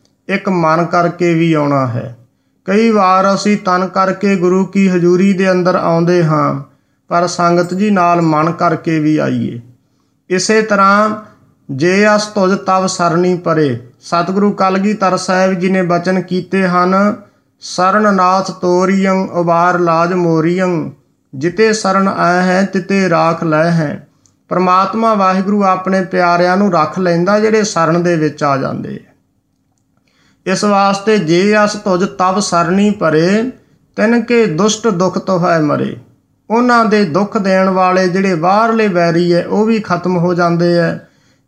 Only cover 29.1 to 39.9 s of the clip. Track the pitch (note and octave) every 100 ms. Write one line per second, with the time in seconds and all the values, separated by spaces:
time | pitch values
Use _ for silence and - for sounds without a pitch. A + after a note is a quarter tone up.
29.1 | _ _ _ _ _ _ _ _ _ _
30.1 | _ _ _ F3+ F#3+ G#3 G3+ G3 G3 A3
31.1 | G#3 D#3 F3 G#3 G#3+ G#3 G#3 G3+ F3+ F#3+
32.1 | - F#3 G3 G3 E3+ E3 F#3+ G#3 G#3 E3
33.1 | D3+ F3 G#3 B3+ - _ _ _ - G#3+
34.1 | A#3+ A#3 A#3+ G#3 D#3 G#3+ G#3+ A#3 E3+ F#3
35.1 | G3 - F3+ F3 E3 D3 C3+ C3+ A#2+ -
36.1 | _ _ _ - A3+ B3 A#3+ G#3+ G#3 F#3
37.1 | D#3+ G#3 A3 F#3+ F#3+ F#3+ F#3 F#3 F#3 F#3
38.1 | F#3+ F#3+ E3+ F3 G#3 A#3 A3+ G#3+ F3 E3+
39.1 | E3+ F3 F3 F3+ G3 A3 A3 G#3